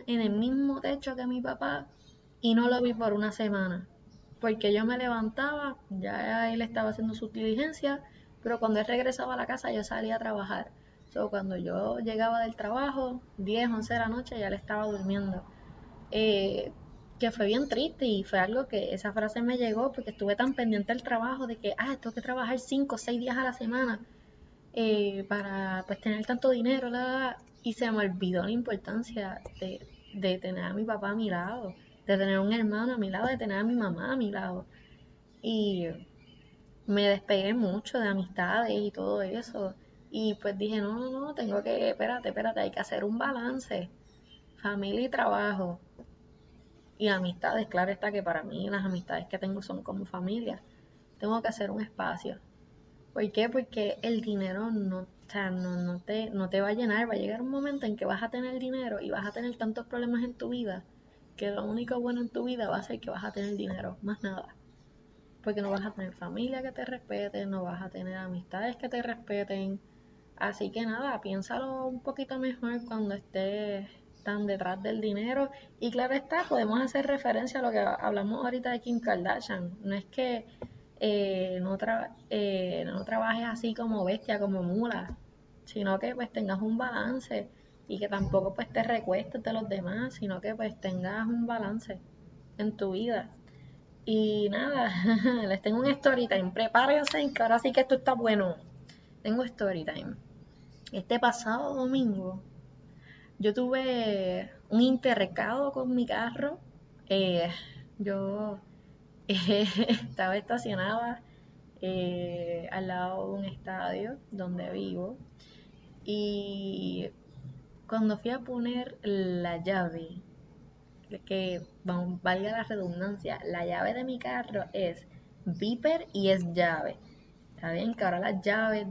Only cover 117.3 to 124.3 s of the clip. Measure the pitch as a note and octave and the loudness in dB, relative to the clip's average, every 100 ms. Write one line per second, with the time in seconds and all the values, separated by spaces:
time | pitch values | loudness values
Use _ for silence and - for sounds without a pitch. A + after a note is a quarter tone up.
117.3 | - - - - - - A3 G#3+ G#3 A#3+ | -16 -16 -16 -20 -20 -4 2 2 2 -2
118.3 | B3+ A#3+ B3 A#3+ B3 B3 - G#3 G3 F#3 | -4 -4 -2 -2 -2 -4 -6 0 0 2
119.3 | F3+ F3 E3+ F#3 G3 E3+ E3 E3 F3+ - | 0 0 -2 0 2 2 -2 -8 -12 -14
120.3 | - - - - - - - - G3+ - | -20 -20 -20 -20 -20 -20 -20 -14 -14 -4
121.3 | F#3+ F#3 F3 E3 - F#3 F3+ F3 F3+ F#3 | -2 0 -4 -8 -8 -2 0 0 0 2
122.3 | F#3 G#3 A3+ A3 G#3 F3+ F3 G3 G3+ E3 | 2 0 -2 -2 -2 -2 -2 -4 -4 -4
123.3 | - E3+ F3 F3 F3 G3 A#3+ B3+ B3 B3 | -4 -4 -2 -2 0 0 0 -2 -4 -4